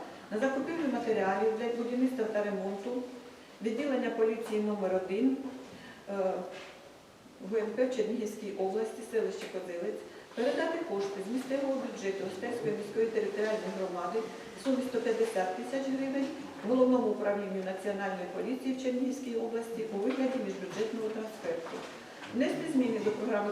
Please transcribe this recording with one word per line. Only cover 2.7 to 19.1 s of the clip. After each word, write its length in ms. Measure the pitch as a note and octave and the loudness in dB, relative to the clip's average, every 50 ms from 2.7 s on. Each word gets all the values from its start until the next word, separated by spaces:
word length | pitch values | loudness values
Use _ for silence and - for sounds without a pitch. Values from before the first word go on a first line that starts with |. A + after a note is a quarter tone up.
| G3+ G3+ - B3 B3 C4 - - - - - - - - - - - - | -2 -4 -4 -2 -2 -4 -4 -6 -10 -12 -14 -16 -16 -18 -18 -18 -8 -4
відділення 480 | G3+ A3+ A3 B3 D4 C#4+ B3+ A#3+ A#3 A#3 | -2 -2 0 0 0 2 2 2 2 2
поліції 500 | - A3 A3 A3+ A3+ A3 - - G#3+ G#3+ | 2 4 4 4 2 0 -2 0 0 2
номер 300 | G#3 G#3 G#3 G3 F#3+ F3+ F#3 F#3 - | 2 2 0 0 2 2 2 2 2
один, 340 | - F#3+ G#3+ B3+ C4+ C4+ - - - - - - - - - - - - - - - | 0 2 4 4 4 4 2 -2 -6 -8 -10 -12 -14 -14 -16 -16 -16 -16 -14 -8 -4
е, 40 | G3+ G3 F#3 F#3 F3 - - - - - - - - - - - - - - - - - - - - - - F#3+ | -2 0 2 2 2 0 -4 -6 -10 -12 -12 -14 -16 -18 -18 -20 -20 -20 -20 -20 -20 -20 -20 -20 -16 -12 -4 -2
Г 80 | A3 A3 | 0 0
М 120 | G#3 G#3+ - | 0 0 2
П 100 | B3+ B3+ | 2 2
в 100 | B3+ - | 2 2
Чернігівській 560 | A3 G#3 - A3+ - G#3+ G#3 - - G#3+ G3 - - F#3+ | 2 2 2 2 0 -2 -2 -4 -6 -6 -4 -2 0 0
області, 360 | F#3+ G3+ A3 A3+ - - - A3+ - | 2 2 2 0 -2 -4 -6 -6 -2
селище 340 | - A3 G3 F#3+ G3 - - - - | 0 2 2 2 0 -4 -6 -6 -6
Козилець, 480 | F#3 F3 F3+ E3+ E3+ F#3 G#3+ - - - - - - - - - | -6 -6 -6 -4 -4 -4 -4 -4 -6 -8 -12 -14 -16 -16 -8 -2
передати 420 | A3+ A#3+ C#4 - D4 D#4+ E4 E4+ E4+ - - | 0 2 2 4 2 2 2 0 -2 -2 -2
кошти 280 | G3+ G3 G3 G3 G3+ G3+ F#3+ | 0 0 0 -2 -2 -4 -4
з 0 | G3+ B3 | -2 -2
місцевого 420 | C4 - C4 C4+ C#4 C4+ C4+ C4+ B3 A3 | -2 0 0 0 2 2 2 2 0 0
бюджету 380 | G#3+ G3+ G3 G3+ G3 F#3+ F#3 F#3 - | -4 -4 -4 -2 -2 -2 -2 -2 -4
Остецької 420 | - - - B3 A#3+ - A3 G#3+ G#3 G3+ | -4 -4 -4 -2 -2 0 0 0 0 0
міської 280 | - - - A3 A3+ - - | -2 0 2 4 4 4 4
територіальної 560 | G#3+ G3 G3 - G#3 G#3+ G#3+ G#3+ - F3+ F#3 F#3+ F#3+ | 2 2 2 2 0 2 2 2 0 0 -2 -2 -2
громади 400 | F#3+ F3+ F3 F3 F3+ G3 G#3+ A3+ - - - - - - - | -2 -2 -2 -2 -2 0 0 -2 -2 -4 -6 -10 -12 -12 -10
в 60 | - - | -4 0
сумі 180 | C4+ B3+ B3 - - | 2 2 2 2 0
сто 80 | - A3+ - | 0 0 2
п'ятдесят 440 | A#3+ G#3+ A3 A3+ A3 - F#3+ F#3 F#3 F#3 | 2 4 4 2 2 2 2 2 0 0
тисяч 280 | A#3+ B3 B3+ C4 C4+ C4+ C4+ C4 | -2 -4 -2 -2 0 0 0 0
гривень 300 | C4+ C4+ C4+ C4 C#4 C4 - - - - - - - - G#3 | 0 0 0 2 2 0 0 -2 -6 -8 -10 -8 -4 0 4
Головному 380 | B3+ B3+ B3+ B3+ B3+ B3 A3+ G#3+ G#3 | 6 8 8 8 8 6 4 4 2
управлінню 460 | G#3+ G#3 G3+ G3+ G3+ G3+ F#3+ F#3+ F#3+ F#3 F#3 | 2 2 2 2 0 0 -2 -2 -2 -2 -4
Національної 560 | F#3+ - - G#3 G3+ G3 G3+ F#3+ F#3+ F#3 F3+ F3+ - | -4 -4 -2 -2 -2 0 -2 -2 -2 -4 -4 -4 -4
поліції 340 | G3 - A3+ C4 B3+ - C4 B3+ | -4 -2 -2 -2 -2 0 -2 -2
в 80 | - - | 0 0
Чернігівській 520 | B3+ B3 B3 C4+ B3+ | 0 2 2 2 0